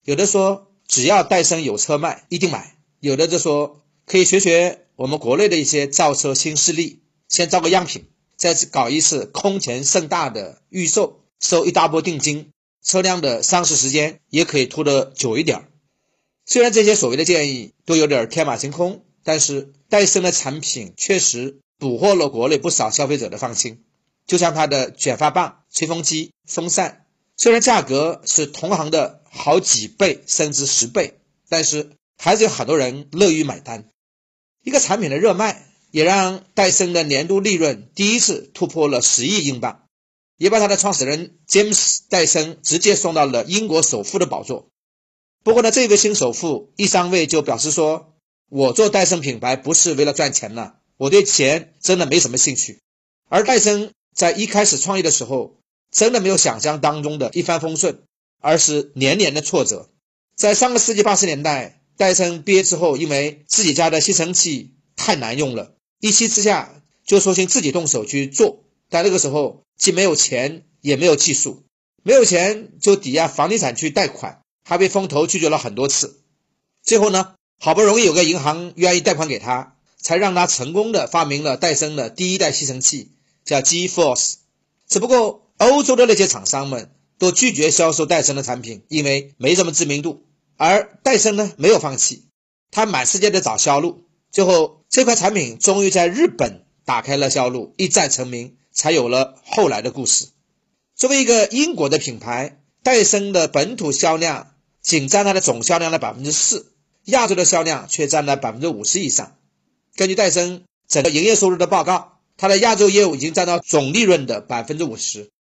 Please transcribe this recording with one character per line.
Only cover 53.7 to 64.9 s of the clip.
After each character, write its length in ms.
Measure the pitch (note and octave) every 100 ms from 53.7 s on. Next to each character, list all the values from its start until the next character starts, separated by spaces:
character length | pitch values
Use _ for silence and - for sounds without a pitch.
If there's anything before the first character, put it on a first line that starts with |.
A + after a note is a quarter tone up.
| G3+ G#3+ - _ -
在 160 | E3+
一 140 | F#3+ G#3+
开 180 | G3+
始 140 | G#3 C#3+
创 180 | F#3+ F#3+
业 80 |
的 80 | E3
时 140 | - A#2
候， 340 | C3 G#2+ _ _ _ _
真 220 | - A3
的 80 | A#3+
没 80 | F#3+
有 80 | F#3
想 240 | C#3+ A2
象 180 | D3+ D3+
当 240 | D3+ D3+
中 160 | D3 D3+
的 100 | A#2
一 80 | F3
帆 180 | E3+ E3
风 160 | D#3+ D#3
顺， 280 | F3 - _ _ _ _
而 180 | D3 D#3
是 360 | D3 D3 C#3 C3
连 220 | C3+ F#3+
连 160 | E3+
的 80 | D3
挫 240 | C#3+ F3 A#2+
折。 240 | F#2+ - _ _ _ _
在 220 | - G#3 G3+
上 160 | B3
个 60 | A#3+
世 160 | - G#3
纪 80 |
八 140 | G#3 F#3+
十 80 | F#3
年 180 | C#3+
代， 380 | D3+ C#3 G#2+ - _ -
戴 160 | G3
森 280 | F3+ F3 E3+
毕 120 | D3
业 100 | F#3+
之 140 | F#3 E3+
后， 180 | E3+ C3+
因 140 | D#3
为 340 | C#3 D3 - -
自 180 | -
己 100 | F3
家 160 | D3 E3
的 100 | D#3+
吸 140 | -
尘 200 | F#3+ E3
器 420 | F3+ E3+ C3 - _ _